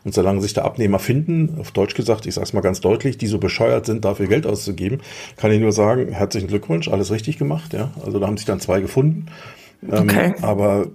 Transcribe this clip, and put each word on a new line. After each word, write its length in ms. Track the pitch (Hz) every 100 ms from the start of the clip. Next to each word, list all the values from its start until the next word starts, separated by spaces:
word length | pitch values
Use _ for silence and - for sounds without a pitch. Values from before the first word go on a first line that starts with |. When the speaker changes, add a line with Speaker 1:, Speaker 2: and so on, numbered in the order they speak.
Speaker 1:
Und 100 | 101
solange 260 | 98 92 98
sich 140 | 104
der 100 | -
Abnehmer 360 | - - 104 98
finden, 560 | - 135 160 165 156 160
auf 140 | -
Deutsch 220 | - 101
gesagt, 320 | - 113 107 -
ich 80 |
sag's 180 | 87 95
mal 80 | 104
ganz 200 | 92 95
deutlich, 380 | 92 113 139 -
die 80 | 110
so 120 | 104
bescheuert 480 | 92 - 117 117 110
sind, 180 | 110
dafür 240 | 101 101 95
Geld 180 | 123 156
auszugeben, 540 | 101 - 90 90 139 - - - -
kann 140 | 107
ich 100 | 107
nur 120 | 110
sagen, 400 | 104 104 127 -
herzlichen 340 | - 98 92 92
Glückwunsch, 400 | 101 - 82 -
alles 240 | 98 98
richtig 280 | 110 156 156
gemacht, 340 | 143 160 -
ja. 180 | 101 110 - 101
Also 140 | 101
da 80 | 98
haben 80 | 104
sich 100 | -
dann 140 | 95
zwei 200 | - 95
gefunden. 460 | 95 127 147 160 - - - - - _
Ähm, 220 | - 202
Speaker 2:
Okay. 300 | 208 202 175 196
Speaker 1:
aber, 440 | 107 101 101 101 92